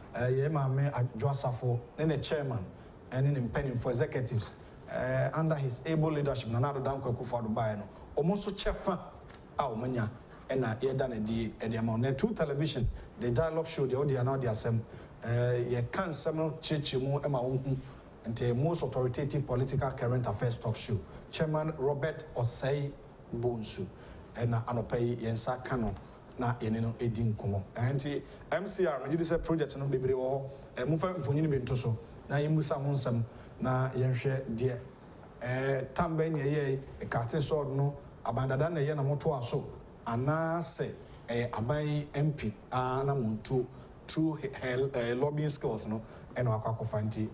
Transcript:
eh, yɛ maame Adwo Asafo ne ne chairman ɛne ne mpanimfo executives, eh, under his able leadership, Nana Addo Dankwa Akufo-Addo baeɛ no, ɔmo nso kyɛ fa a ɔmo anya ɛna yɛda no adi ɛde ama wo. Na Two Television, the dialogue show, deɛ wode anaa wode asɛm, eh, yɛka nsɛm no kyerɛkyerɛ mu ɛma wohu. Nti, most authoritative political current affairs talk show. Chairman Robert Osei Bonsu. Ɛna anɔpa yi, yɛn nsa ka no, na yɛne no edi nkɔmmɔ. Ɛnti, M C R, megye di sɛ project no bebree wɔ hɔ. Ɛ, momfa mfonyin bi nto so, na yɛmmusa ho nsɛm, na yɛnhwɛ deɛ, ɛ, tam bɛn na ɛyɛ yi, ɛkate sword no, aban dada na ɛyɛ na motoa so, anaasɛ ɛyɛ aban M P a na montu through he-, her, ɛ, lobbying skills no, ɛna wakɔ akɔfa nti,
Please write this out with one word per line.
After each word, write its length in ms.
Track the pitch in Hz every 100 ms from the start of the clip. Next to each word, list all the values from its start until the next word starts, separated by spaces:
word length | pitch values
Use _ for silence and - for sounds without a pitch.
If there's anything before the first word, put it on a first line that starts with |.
| - -
eh, 120 | 127
yɛ 240 | 131 143
maame 400 | 156 135 131 143
Adwo 380 | 127 123 110 143
Asafo 500 | 139 139 123 127 120 - -
ne 80 | 160
ne 120 | 143
chairman 480 | - 156 139 110 92 - - - -
ɛne 220 | 127 143
ne 60 | 139
mpanimfo 480 | 117 147 139 117 127
executives, 640 | 120 151 135 120 113 - - - - -
eh, 400 | 117 127 131 135
under 220 | 156 160 147
his 260 | 131 117 156
able 260 | 160 156
leadership, 380 | 147 139 123 110
Nana 240 | 117 143
Addo 80 | 139
Dankwa 300 | - 92 107 113
Akufo-Addo 380 | 123 120 110
baeɛ 240 | 113 110 104
no, 60 | 101 - - -
ɔmo 160 | 160 208
nso 160 | 214
kyɛ 240 | 196 208 190
fa 240 | - 185 - - - - - -
a 60 |
ɔmo 200 | 143 110 127
anya 240 | 123 107 - - - -
ɛna 300 | 135 120 110
yɛda 300 | 131 131 131
no 60 | 110
adi 380 | 107 113 110 -
ɛde 180 | 113 113
ama 120 | 113
wo. 40 | 113
Na 140 | 135
Two 180 | 135 226
Television, 540 | 214 151 139 156 127 107 - - -
the 120 | 120
dialogue 360 | 120 160 160 160
show, 180 | - -
deɛ 100 | 127
wode 120 | 147 131
anaa 160 | 123 135
wode 60 | 120
asɛm, 340 | 110 120 117 - - - -
eh, 400 | 117 120 123 123 120 120
yɛka 260 | 117 196 180
nsɛm 260 | 151 165 156
no 160 | 160 147
kyerɛkyerɛ 400 | - 151 139 131
mu 180 | 135 143
ɛma 240 | 147 131
wohu. 340 | 127 131 139 131 - - - - 113
Nti, 280 | 110 123 120
most 280 | 156 170
authoritative 640 | 139 127 127 123 139 147 -
political 420 | 123 135 135 135
current 360 | - 120 127 120
affairs 300 | 104 127 117
talk 180 | 117 113
show. 240 | - 101 - - -
Chairman 420 | - 160 156 156 -
Robert 480 | 139 143 156 - - 123
Osei 560 | 120 - 135 143 139 - - - - 117
Bonsu. 500 | 120 117 104 - 90 - - - - -
Ɛna 280 | 120 117 117
anɔpa 340 | 120 107 123
yi, 160 | 120 120
yɛn 160 | 113
nsa 300 | 110 - 127
ka 120 | - 131
no, 180 | 107 95 - - - -
na 160 | 123 120
yɛne 220 | 113 113
no 120 | 110 -
edi 240 | 120 107
nkɔmmɔ. 380 | 113 104 101 98 95 113
Ɛnti, 460 | 120 139 147 139 - - -
M 160 | 160 202
C 180 | 190 175
R, 140 | 143
megye 180 | 135 165
di 60 |
sɛ 200 | 160 170
project 340 | - 165 143 135
no 80 | 139
bebree 260 | 135 127
wɔ 160 | 131 131
hɔ. 180 | 139 - - - -
Ɛ, 80 | -
momfa 260 | 156 185 180
mfonyin 300 | 135 143 156
bi 80 | 135
nto 180 | 120 127
so, 220 | 117 110 - - -
na 60 | 139
yɛmmusa 360 | 151 156 151 147
ho 160 | 139
nsɛm, 320 | 143 127 117 113 - - -
na 300 | 127 131 131
yɛnhwɛ 640 | 127 127 123 143 131 - 117
deɛ, 220 | 127 123 - - - - - -
ɛ, 520 | 120 131 135 135 123
tam 240 | - 170 160
bɛn 140 | 160
na 60 | 156
ɛyɛ 300 | 139 151 139
yi, 100 | 135 - - -
ɛkate 360 | 120 117 160
sword 280 | 139 156 139 135
no, 200 | 143 - - - -
aban 220 | 120 131
dada 200 | 131 156
na 100 | 170
ɛyɛ 160 | 143 147
na 80 |
motoa 400 | 135 147 165 135
so, 220 | - 147 - - - - -
anaasɛ 840 | 120 135 156 165 170 170 - 120 92 - - -
ɛyɛ 220 | 120 117
aban 560 | - 113 147 151 147 147
M 200 | 143 151
P 200 | 147 110 - -
a 320 | 127 127 131 139
na 80 | 139
montu 500 | 110 110 - 131 123 - - - -
through 280 | 160 160 147
he-, 120 | 135 -
her, 160 | 131 127 135
ɛ, 300 | 123 117 123
lobbying 300 | 147 147 151
skills 380 | 143 135 107 107
no, 140 | 110 - - - -
ɛna 260 | 123 107
wakɔ 140 | 117 117
akɔfa 240 | 113 107
nti, 240 | 107 110 107